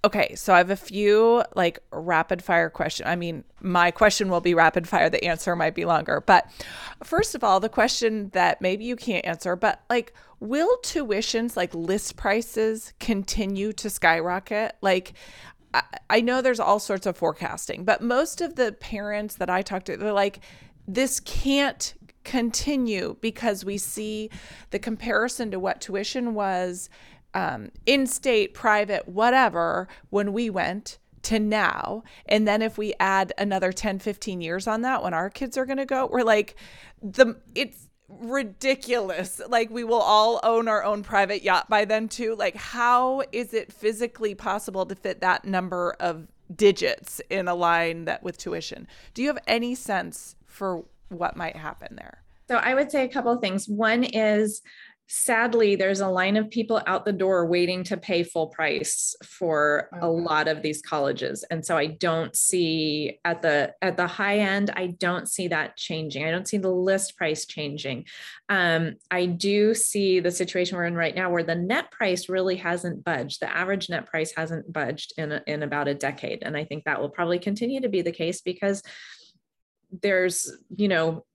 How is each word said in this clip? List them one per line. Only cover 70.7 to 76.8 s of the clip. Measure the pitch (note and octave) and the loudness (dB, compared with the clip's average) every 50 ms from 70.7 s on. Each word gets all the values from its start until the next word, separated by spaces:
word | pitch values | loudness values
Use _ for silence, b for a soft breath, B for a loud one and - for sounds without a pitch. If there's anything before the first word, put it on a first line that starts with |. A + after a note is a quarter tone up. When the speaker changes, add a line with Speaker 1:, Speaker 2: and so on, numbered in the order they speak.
| F#3 | -2
Speaker 2:
we're | F3 E3+ | -2 -2
in | E3+ F3 | -2 0
right | E3+ E3 D#3+ - | 0 -2 -2 -2
now | - F#3 F3+ | -2 -2 0
where | F3 F3 E3 | 0 0 0
the | E3+ E3 | 0 -2
net | F3 F3 F#3 A#3 D#4 E4+ - | -2 -2 -2 -2 -2 -4 -6
price | - - A#3 G3 F3+ F3+ - - | -6 -2 0 0 0 -2 -2 -4
really | F#3 F#3 F#3 F#3+ F3+ | -2 0 0 0 0
hasn't | F#3 F3+ E3+ F3 F3+ F3 F3 E3+ - - | -2 -2 -2 -2 -2 -4 -6 -6 -6 -4
budged. | F3 E3 C3 A#2+ C#3+ - - | -4 -2 -2 -4 -6 -8 -8
The | D#3 - - | -6 -6 -4
average | E3 F3+ F#3 G3 F#3+ - - | -4 -2 -2 -2 -4 -4 -4
net | F3 E3 - | -6 -6 -6
price | - - D#3+ D#3 D#3+ - | -6 -4 -4 -4 -4 -4
hasn't | D#3+ D#3+ D#3+ E3 D#3+ - E3 E3+ | -6 -4 -4 -6 -8 -8 -6 -6
budged | D#3+ C#3+ A#2+ D3+ D3+ - - - - | -4 -4 -4 -4 -8 -10 -14 -8 -8
in | D#3+ D3+ D3+ | -6 -4 -6
a, | D3 - - | -6 -4 -6
in | D3+ D3 D3+ | -6 -4 -4
about | C#3+ D3 D3 C#3+ C#3+ | -4 -4 -2 -2 -2
a | C#3+ | -2
decade. | C#3+ D3 C3+ C#3 - - - - - - | -2 -4 -4 -4 -6 -8 -8 -8 -6 -6
And | - D3+ | -6 -6
I | C#3+ D3+ | -6 -6
think | D#3+ C#3+ D#3 | -6 -10 -8